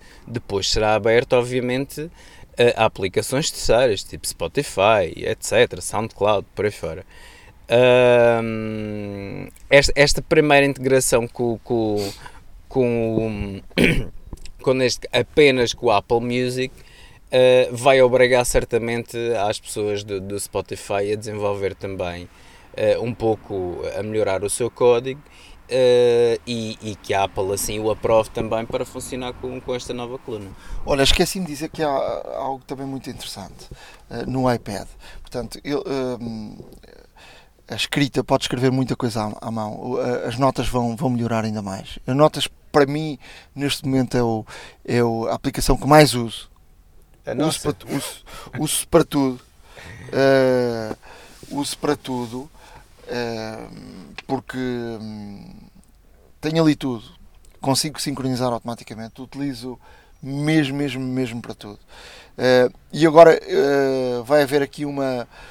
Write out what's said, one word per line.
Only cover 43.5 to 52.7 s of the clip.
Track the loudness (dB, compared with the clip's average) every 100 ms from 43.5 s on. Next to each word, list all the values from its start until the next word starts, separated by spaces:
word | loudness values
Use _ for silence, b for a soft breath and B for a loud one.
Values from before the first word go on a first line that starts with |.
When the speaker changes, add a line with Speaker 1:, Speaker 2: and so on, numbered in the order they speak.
Speaker 2:
neste | -6 -4 -4
momento | -2 0 0 0
é |
o, | 0 0 -4 B B B -2
é | 2
o, | 2 0 -2
a |
aplicação | -4 -4 -2 2 2
que | 6
mais | 8 8
uso. | 4 -4 -8 -18 _ _ _ _ -20 -20 _ -8
Speaker 1:
A |
Speaker 2:
Uso | -2
Speaker 1:
nossa? | -2 -2
Speaker 2:
para | -4
tu-, | -6 -6
uso, | -6 -6 -12 -18 B B -6
uso | -4 -4 2
para | 4
tudo. | 4 2 0 -2 -12 _ B B B B B
Eh, | 2 6 6 6 2 0 -4 -8 -10 B B B B -10
uso | -8 -8 -4
para | -2
tudo, | -2 -4 -8 -6 -10 -14 B B